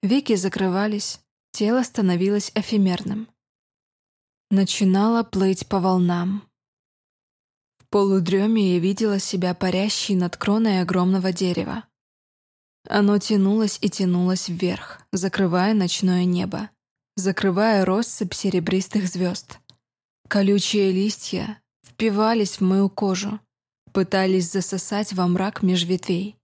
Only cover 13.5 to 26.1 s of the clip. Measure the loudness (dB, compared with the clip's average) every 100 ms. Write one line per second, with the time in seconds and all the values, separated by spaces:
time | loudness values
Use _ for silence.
13.5 | 2 0 -2 -4 -2 0 2 2 0 -4
14.5 | -4 -4 -4 -10 -20 -8 -4 -4 0 0
15.5 | 2 2 2 0 0 0 2 2 0 -2
16.5 | -6 -8 _ _ _ _ -6 -4 0 0
17.5 | 2 2 2 2 0 -2 -4 -6 -4 -2
18.5 | 0 0 -2 0 -2 -2 -2 -4 -4 -10
19.5 | -18 _ _ _ _ _ _ _ 0 4
20.5 | 2 2 0 2 2 0 -2 -6 -6 -6
21.5 | -10 _ _ -20 -4 -2 2 2 2 0
22.5 | 0 2 2 2 0 -2 -2 -4 -10 _
23.5 | _ _ _ _ -2 0 0 2 2 0
24.5 | -2 -4 -6 -4 -4 -4 -2 0 0 -2
25.5 | -2 0 0 0 -4 -2